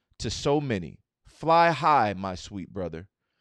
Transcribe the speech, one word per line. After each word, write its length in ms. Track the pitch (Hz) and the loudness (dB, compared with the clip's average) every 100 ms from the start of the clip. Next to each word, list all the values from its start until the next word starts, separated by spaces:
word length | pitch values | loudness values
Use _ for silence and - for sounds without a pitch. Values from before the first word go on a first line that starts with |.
| _ _ | _ _
to 120 | 113 | -8
so 320 | - 147 151 | -4 0 0
many. 360 | 143 104 80 - _ _ _ | 0 -4 -6 -14 _ _ _
Fly 440 | _ 151 165 170 | _ 2 4 4
high, 440 | 143 160 143 107 | 4 4 4 4
my 200 | 95 95 | 0 -6
sweet 380 | 90 - 101 - | -8 -10 -12 -12
brother. 340 | 98 87 80 98 _ _ _ | -8 -8 -8 -14 _ _ _